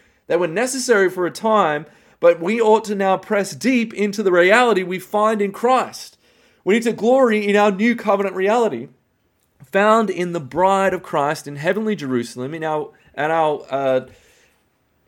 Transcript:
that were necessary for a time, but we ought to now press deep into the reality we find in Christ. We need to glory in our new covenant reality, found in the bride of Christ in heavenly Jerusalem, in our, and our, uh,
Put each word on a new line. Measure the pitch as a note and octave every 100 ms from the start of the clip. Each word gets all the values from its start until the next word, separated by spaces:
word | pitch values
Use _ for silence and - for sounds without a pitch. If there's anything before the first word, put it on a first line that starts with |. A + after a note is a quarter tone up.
| _ _ -
that | E3+
were | F3
necessary | F3 B3+ C4+ B3 G#3 F#3
for | F#3 E3+
a |
time, | - A3 G#3+ E3 D3+ D#3+ _ _ -
but | E3+ E3+
we | E3+ A#3
ought | G#3+ G#3+ G#3
to |
now | G3 F#3+ F#3
press | - G3+ G3
deep | C3+ A#3+ B3+ A3+
into | - G#3 G3+
the | F#3
reality | F3 F3+ A3+ A#3+ G3
we | F3+ F#3
find | - G#3 G#3+ A3
in | G3+
Christ. | G3 A#3+ B3+ C3 - - _ _ _ _ _
We | F3+
need | A3+
to | A#3
glory | D#3+ A3 C4 B3 G#3+ G3+
in |
our | G3+ G#3
new | F#3+ A#3 A#3
covenant | G#3 G3 G3
reality, | F#3 G3 A#3 A3 A#2+ - _ _ _ _ _ _ _
found | - G3 G#3+ A3+ G#3
in | E3+ F3+
the | E3+
bride | C3 C#3+ F#3+ G3 G3
of | F3+
Christ | - D#3+ C#3+ D#3 D3
in | C#3+
heavenly | E3 G3+ G#3+ F3+
Jerusalem, | C#3 B2 A#2 B2 C3
in | D#3+
our, | D#3 D3+ C#3+ _ _
and | - D3+
our, | E3 D#3 D3 -
uh, | C3+ C3+ C3 - - _ _ _ _ _ _ _ _